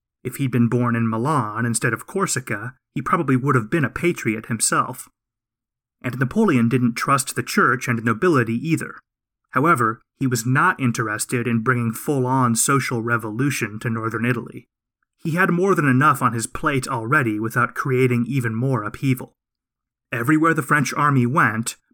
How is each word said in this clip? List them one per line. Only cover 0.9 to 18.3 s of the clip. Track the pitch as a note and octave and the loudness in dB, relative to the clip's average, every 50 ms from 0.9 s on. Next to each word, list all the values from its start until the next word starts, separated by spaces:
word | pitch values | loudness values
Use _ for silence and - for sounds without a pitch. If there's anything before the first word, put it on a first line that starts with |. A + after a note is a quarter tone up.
| A#2 | 0
in | A#2 A#2 A2+ | 0 0 0
Milan | A2+ A2+ A#2+ D3 D#3+ C#3 A2 G#2+ G#2 A2 A#2 | -2 -2 -2 0 0 0 -2 -2 -4 -2 -2
instead | A#2+ A2+ - - B2+ | -2 0 0 0 -2
of | - - - | -2 -4 -6
Corsica, | - - G3 G3 - - C#3 - - A2+ G2+ A2 B2+ - _ _ _ _ | -8 -4 -2 -2 -2 -2 -4 -4 -6 -6 -6 -6 -10 -14 _ _ _ _
he | D3 | -8
probably | C3+ - - F3 D#3+ C3+ C3 | -2 0 0 0 2 2 2
would | B2+ B2 C#3+ C#3+ | 2 2 2 2
have | B2+ G#2+ - | 2 0 0
been | - E3+ C#3+ | 0 0 0
a | A2 | -2
patriot | - - - F3 E3+ - - A2+ G#2+ A2+ - | -2 -2 -2 -2 -2 0 -2 -4 -4 -4 -4
himself. | - B2 G#2+ - - E3+ D3+ C3 - B2+ - - - _ _ _ _ _ _ _ _ _ _ _ _ _ _ _ _ _ _ - | -6 -4 -4 -2 -2 -2 -2 -2 -4 -8 -12 -16 -20 _ _ _ _ _ _ _ _ _ _ _ _ _ _ _ _ _ _ -8
And | B2 - B2+ | -8 -4 -2
Napoleon | C3+ B2+ - A3 A3+ G3+ C#3+ B2 A2+ A#2 | -4 -2 2 2 2 4 4 4 4 4
didn't | B2+ B2+ B2 A#2+ A#2 | 4 2 2 0 0
trust | - - - C#3 C3 - - - | -2 -2 0 0 0 -2 -4 -6
the | - | -6
church | G#2+ - - G#3 F3+ C3+ B2 B2 - | -6 -2 2 2 2 4 2 0 -2
and | - A#2+ A2+ A2 | -2 -2 0 0
nobility | A#2+ A2+ G#2+ - F#3 D#3+ C3 A#2 G#2+ A2+ | 0 0 2 2 2 4 4 2 2 -2
either. | A#2+ C3+ E3 D#3+ - - - - - - _ _ _ _ _ _ _ _ _ | -4 -2 -2 -2 -2 -2 -6 -12 -16 -20 _ _ _ _ _ _ _ _ _
However, | - C3 C#3 E3 E3+ B2+ A#2+ A2 A2 - _ _ _ _ | -2 2 2 2 2 2 2 0 -2 -4 _ _ _ _
he | C#3+ | -2
was | C3 B2 A2 A2 | 0 0 0 0
not | B2 C3 D3 E3 F#3 - - | 0 2 2 2 2 2 0
interested | C3+ B2+ A#2+ - A#2 A2 G#2+ G#2+ - - - A#2+ A#2 | 0 0 0 0 -2 -2 -4 -4 -4 -4 -2 -2 0
in | B2 A#2 A2+ A2 | 0 0 0 2
bringing | B2+ B2+ A#2+ A#2 A2+ A2 | 2 0 2 0 -2 -4
full-on | - - - D3 C3+ B2+ B2+ C3 C3+ B2+ A#2+ A#2 | -4 -2 -2 0 0 2 2 2 2 2 2 2
social | A2+ - - C#3 C3+ C3 - C3 A2+ | 2 2 2 2 2 0 0 -4 -4
revolution | A2 A#2 A#2+ A2+ A2 A2 G#2 A#2 C#3 D3 C3 - A#2 G2+ G#2 A2 | -2 -2 -2 -2 -2 -4 -4 -2 -2 -2 -2 -2 -4 -6 -6 -6
to | - B2 | -4 -4
northern | A2+ A2+ A2 A2+ A#2 A2 A2+ | -4 -2 -4 -4 -4 -2 -2
Italy. | B2 B2 A#2 - - - B2+ - _ _ _ _ _ _ _ _ _ _ _ - | 0 -2 -2 -4 -8 -14 -16 -18 _ _ _ _ _ _ _ _ _ _ _ -6
He | E3 D3+ | -4 0
had | F3 F#3+ F3+ | 0 2 2
more | E3+ F3 F#3 G3 F3+ | 2 2 2 2 2
than | E3+ D3+ | 4 4
enough | C#3 B2+ B2+ D3 D#3 C#3+ - C3+ | 4 4 6 6 4 4 2 0
on | A#2+ A2 | -2 0
his | A#2 A2 | -2 -4
plate | - - - - D#3 C#3+ C3 B2 | -6 -6 -4 -2 -2 0 -2 -2
already | - C3+ A#2 A2+ A2+ D3 D#3 C3 A2+ G#2+ G#2+ | -4 -6 -6 -2 0 0 0 2 0 0 -2
without | A2 A2+ - B2+ A#2+ A#2 - | -4 -2 0 0 -2 -2 -2
creating | - - C#3 B2+ B2 C3 B2 B2 A#2 A#2+ | -6 -4 0 2 2 4 4 4 2 0
even | - | 0